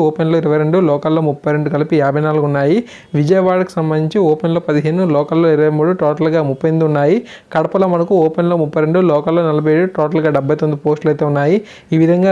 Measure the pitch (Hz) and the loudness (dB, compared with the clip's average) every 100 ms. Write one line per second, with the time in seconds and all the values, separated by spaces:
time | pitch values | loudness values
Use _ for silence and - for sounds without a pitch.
0 | 156 156 160 165 156 151 156 180 165 147 | 0 0 0 0 0 0 2 2 2 0
1 | 160 160 156 143 156 151 147 147 151 160 | 0 0 -2 -2 -2 -2 -2 -2 -2 0
2 | 139 147 156 151 147 143 143 214 - - | 0 0 0 0 0 0 0 0 -2 -18
3 | - 147 147 190 185 185 185 170 156 156 | -6 -2 2 2 2 0 -2 -4 -2 -2
4 | 156 214 165 156 165 165 165 147 156 175 | -2 0 0 0 -2 -2 0 -2 0 -2
5 | 180 147 147 160 165 151 156 151 160 180 | 0 0 0 0 2 2 2 2 0 0
6 | 151 151 156 165 143 131 160 160 156 147 | -2 0 0 0 -2 -2 -2 0 0 2
7 | 143 226 - - - 160 165 190 185 170 | 2 0 -4 -20 -6 -4 -2 0 0 0
8 | 175 190 160 160 175 175 151 160 156 175 | 0 2 2 0 -2 0 -2 -2 0 2
9 | 175 147 156 170 160 151 156 156 185 175 | 2 2 0 0 0 0 0 0 0 -2
10 | 151 160 156 139 139 156 156 147 151 151 | -2 0 0 0 0 -2 -2 -2 -2 -2
11 | 160 147 151 143 143 214 - - - 160 | -2 0 0 0 0 0 -2 -20 -2 2
12 | 165 175 190 | 2 2 2